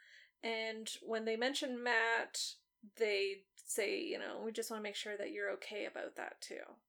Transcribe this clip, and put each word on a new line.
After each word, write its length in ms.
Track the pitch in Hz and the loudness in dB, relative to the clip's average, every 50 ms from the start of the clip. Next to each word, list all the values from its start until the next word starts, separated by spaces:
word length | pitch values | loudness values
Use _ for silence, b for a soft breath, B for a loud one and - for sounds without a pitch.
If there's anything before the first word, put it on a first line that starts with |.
| B B B B B B B _ - | B B B B B B B _ -4
And 440 | 226 226 220 220 220 226 220 220 214 - - - | -2 -2 0 0 -2 -2 -4 -4 -6 -8 -6 -2
when 220 | - 226 220 220 | 0 0 2 2
they 120 | 226 226 | 2 2
mention 460 | 220 247 262 277 - 302 269 247 240 240 | 2 2 2 2 2 0 0 -2 0 2
Matt, 560 | 247 226 226 226 226 226 226 - - - - - - - - _ _ _ _ - 208 - - | 4 4 6 6 6 4 4 2 0 -2 -2 -2 -2 -4 -8 _ _ _ _ -20 -20 0 2
they 440 | 226 214 208 196 196 196 196 196 - _ _ - - | 4 6 6 6 4 2 2 -2 -8 _ _ -16 -6
say, 340 | - - - 208 202 202 196 | -2 2 2 4 4 2 2
you 180 | - - - 214 | 0 0 -2 -2
know, 220 | - - - - 208 | -2 -4 -4 -4 -4
"We 80 | 226 220 | -2 -2
just 180 | 226 226 - | -2 -2 -2
wanna 120 | 233 214 208 | -4 -4 -4
make 120 | 208 202 | -4 -4
sure 200 | - - 214 208 | -4 -4 -4 -4
that 140 | 202 202 - 214 | -4 -4 -4 -2
you're 180 | 208 202 202 196 | -2 0 0 -2
okay 340 | 190 - - 214 208 208 | -2 -4 -6 -4 -4 -4
about 300 | - - - - - - | -4 -4 -4 -6 -6 -6
that 240 | - - - - - | -6 -8 -8 -8 -10
too." 220 | - - - - - - - 226 _ | -10 -10 -8 -10 -10 -10 -14 -20 _